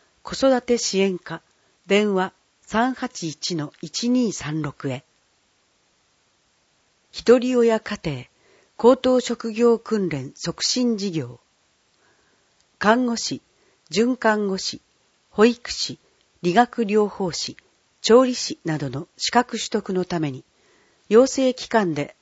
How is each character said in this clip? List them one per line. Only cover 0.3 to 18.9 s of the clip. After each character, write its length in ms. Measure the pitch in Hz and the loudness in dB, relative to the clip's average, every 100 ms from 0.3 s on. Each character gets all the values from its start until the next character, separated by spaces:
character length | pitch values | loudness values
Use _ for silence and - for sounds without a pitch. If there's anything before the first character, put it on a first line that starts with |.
| - | 0
育 260 | 269 254 | 2 2
て 160 | - 233 | 2 -2
支 220 | - 190 | 0 0
援 180 | 196 180 | 0 0
課、 240 | - 165 _ _ _ _ - | -8 -16 _ _ _ _ 0
電 280 | 196 208 190 | 2 2 0
話 180 | 185 - _ _ - | -2 -8 _ _ -6
三 280 | 214 247 254 | -2 -2 -2
八 340 | 247 - 165 | -8 -8 -10
一 280 | 143 - 170 | -8 -6 -6
の 160 | 147 - | -6 -10
一 280 | 160 - 233 | -12 -6 0
二 240 | 254 233 | 0 0
三 300 | - 139 156 | -4 -6 -6
六 280 | 143 - 143 | -6 -8 -8
へ。 140 | 131 _ _ _ _ _ _ _ _ _ _ _ _ _ _ _ _ _ _ _ _ _ | -8 _ _ _ _ _ _ _ _ _ _ _ _ _ _ _ _ _ _ _ _ _
ひ 140 | - - | -6 4
と 140 | 247 | 4
り 160 | 247 254 | 4 2
親 260 | 233 220 | 2 2
家 180 | - 208 | -4 -10
庭、 220 | - 135 123 _ _ _ _ - | -8 -8 -12 _ _ _ _ 2
高 200 | 233 262 | 4 4
等 240 | 254 254 | 4 2
職 320 | 240 233 233 | 0 -6 -6
業 260 | 214 240 226 | 0 2 2
訓 300 | - 220 185 | 0 -4 -2
練 240 | 151 131 - | -4 -8 -10
促 300 | - 160 - | -10 -6 -4
進 320 | 247 247 220 | -2 -2 -2
事 160 | 202 | -4
業。 280 | 160 120 123 _ _ _ _ _ _ _ _ _ _ _ _ _ - | -6 -8 -12 _ _ _ _ _ _ _ _ _ _ _ _ _ -2
看 280 | 202 233 247 | 2 2 2
護 100 | 233 | -2
師、 260 | - 131 _ _ _ _ _ | -6 -8 _ _ _ _ _
准 260 | 160 240 247 | 0 0 2
看 320 | 226 214 202 | 0 0 0
護 100 | 190 | -4
師、 220 | - - _ _ _ _ _ | -6 -10 _ _ _ _ _
保 140 | - 220 | 4 4
育 260 | 226 - | 4 -8
士、 280 | - - - _ _ _ _ | -10 -10 -10 _ _ _ _
理 100 | 175 | 0
学 300 | 175 240 - | 2 2 0
療 260 | 226 214 208 | 0 0 0
法 240 | - 190 | -2 -6
士、 240 | - - - _ _ _ _ | -6 -10 -12 _ _ _ _
調 240 | - 220 254 | 6 6 6
理 100 | 247 | 0
師 240 | - - 165 | -6 -8 -6
な 140 | 156 | -6
ど 120 | 143 | -6